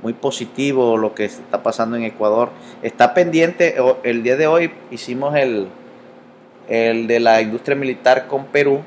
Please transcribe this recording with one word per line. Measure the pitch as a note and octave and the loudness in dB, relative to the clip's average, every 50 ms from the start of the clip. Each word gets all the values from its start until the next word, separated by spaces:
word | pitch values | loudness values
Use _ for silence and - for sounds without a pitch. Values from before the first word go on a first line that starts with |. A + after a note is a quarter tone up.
muy | - A2+ A2+ | -6 -8 -8
positivo | - - C#3 C3 - B2 A2+ - - C3+ C#3+ C#3 C3 B2+ A#2+ A2+ A2 | -4 -4 -4 -4 -4 -10 -10 -6 -4 -2 0 0 2 2 2 2 2
lo | A2 G#2+ - | 0 -2 -4
que | - G#2+ | -4 -6
está | G2+ - - - - - - | -6 -8 -12 -12 -6 -6 -2
pasando | - A2+ A2+ - A2+ A2+ A#2 A#2 | -2 -2 -2 -2 -4 -4 -4 -6
en | A#2 | -6
Ecuador. | A2 - - G#2+ G#2+ G#2+ A2+ A#2+ B2 - - - - - - | -8 -6 -2 0 0 2 2 0 -2 -4 -16 -20 -20 -20 -10
Está | - A2+ - - B2 A#2+ - | -10 -10 2 4 2 4 6
pendiente, | F3+ F3+ E3+ D#3+ D#3+ E3 E3 E3+ - F3 E3 - - | 2 2 2 2 2 2 2 2 0 0 0 2 2
o, | B2+ B2+ B2+ B2+ | 2 2 2 2
el | - B2 A#2 A#2 A2+ | 0 -4 -4 -2 0
día | A#2+ B2+ | 0 0
de | C#3 D#3 D3+ | 2 2 2
hoy | D#3 E3+ E3+ D#3+ - - - - | 2 2 0 -2 -6 -12 -18 -16
hicimos | A#2+ A2+ - - B2 B2+ C#3 C#3+ D3 | -16 -14 -10 -10 -8 -4 -4 -2 0
el, | D3 C3+ C3 A#2 G#2+ F#2+ F#2 F2+ - - - - - - - - - - - - - - - - - - - | 0 0 0 0 -2 -4 -6 -10 -18 -20 -20 -20 -20 -20 -20 -20 -20 -20 -20 -20 -20 -20 -20 -20 -20 -10 -4
el | A2 A2+ A2+ A#2 A2+ A#2 A#2 | -2 0 2 2 0 0 0
de | A2+ A#2 A#2 | 0 0 2
la | A#2 A#2 A2+ A2+ | 4 4 4 4
industria | A2 G#2+ A2 A#2+ - - C#3+ | 2 0 -4 -6 -4 -4 -4
militar | C#3 C#3 C3 B2 - - B2+ B2+ C3 - - | -2 -2 -6 -6 0 2 2 2 2 0 -4
con | C#3+ C3+ B2+ | -6 -6 -6
Perú. | B2 - C#3+ C#3+ C#3 C#3 C#3 D3+ | -2 0 2 2 2 2 0 -2